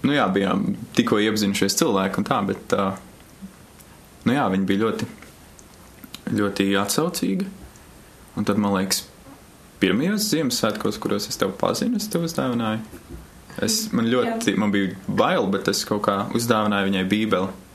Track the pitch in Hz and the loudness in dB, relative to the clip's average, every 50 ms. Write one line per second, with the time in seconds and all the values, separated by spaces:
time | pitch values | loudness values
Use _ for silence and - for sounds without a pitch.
0 | - 131 147 143 113 95 95 101 98 95 92 98 - - 104 - - - - - | 2 2 2 4 2 4 4 2 2 2 2 0 0 -2 -2 -4 -8 -2 0 0
1 | 113 - 120 107 104 110 107 107 104 98 101 - - 98 - - 170 147 104 95 | 2 4 2 4 4 2 2 2 0 0 2 2 0 0 2 2 2 4 4 2
2 | 95 98 - - 104 - 139 117 101 98 95 - - - 101 95 98 95 95 - | 2 0 0 -2 0 0 0 0 0 -2 -4 -4 -2 -2 0 0 0 0 -2 -6
3 | - - - - - - - - - - - - - - - - - - - - | -12 -20 -20 -20 -20 -20 -20 -18 -18 -18 -18 -20 -20 -20 -20 -20 -20 -20 -20 -20
4 | - - - - - 120 123 147 135 98 95 98 95 92 98 98 113 110 - - | -20 -20 -20 -4 -2 0 2 2 2 2 2 0 2 2 2 2 2 0 0 -2
5 | - - - - - - - - - - - - - - - - - - - - | -6 -8 -10 -18 -20 -20 -20 -20 -20 -20 -20 -20 -20 -20 -20 -20 -20 -20 -20 -20
6 | - - - - - - 113 104 104 101 101 - 98 98 98 98 101 101 - - | -20 -18 -18 -12 -6 -4 0 0 0 0 0 0 0 2 2 2 0 0 0 0
7 | 156 180 180 - - 190 190 180 196 - - - - - - - - - - - | 0 0 -2 -2 -2 -2 -2 -2 -4 -6 -8 -16 -18 -20 -20 -20 -20 -20 -20 -20
8 | - - - - - - - 101 104 104 101 104 104 101 98 95 95 95 - - | -20 -20 -20 -20 -20 -12 -6 -4 -2 0 0 2 2 2 0 0 0 0 -2 -4
9 | - - - - - - - - - - - - - - - - 95 92 90 113 | -4 -10 -20 -20 -20 -20 -20 -20 -20 -20 -20 -20 -20 -20 -4 0 2 2 2 2
10 | 147 185 214 202 - - - 156 156 123 - - - 110 104 107 - 110 107 - | 2 0 0 0 0 0 0 0 0 0 0 0 0 0 0 0 -4 -4 -4 -2
11 | - 107 104 104 - - - - - 98 - - - - - - 214 226 247 202 | -4 -2 -2 -2 -2 -6 -2 -2 -2 -2 0 0 0 0 0 0 0 0 0 -2
12 | 202 - - 170 170 160 165 - 131 131 120 117 113 110 110 110 110 - - - | -4 -2 -2 -2 -2 -2 -2 -2 -2 -2 -2 -2 -2 -2 -2 -4 -6 -10 -16 -20
13 | - - - - - - - - - - - - - 113 110 - - - - 120 | -16 -16 -18 -18 -18 -20 -20 -20 -20 -14 -8 -4 -2 -2 -2 -2 -2 -2 -2 0
14 | 113 113 120 127 113 117 113 113 - 104 95 95 107 104 98 101 98 92 87 - | 2 2 2 2 2 0 -2 0 0 0 0 2 0 2 2 2 0 0 -4 -8
15 | - - 101 98 107 139 185 170 107 95 98 95 - - 104 - - - 110 104 | -8 -4 2 2 2 4 4 2 2 0 0 0 0 0 0 0 -2 -2 -2 0
16 | 104 107 101 98 113 - - 117 117 117 117 107 107 104 104 101 98 98 98 92 | 2 0 0 0 -2 -2 -2 -2 2 2 2 4 4 2 2 2 2 2 2 0
17 | 95 92 104 107 110 107 95 92 95 - - - - - | 2 2 2 2 2 2 2 0 0 -2 -6 -12 -18 -20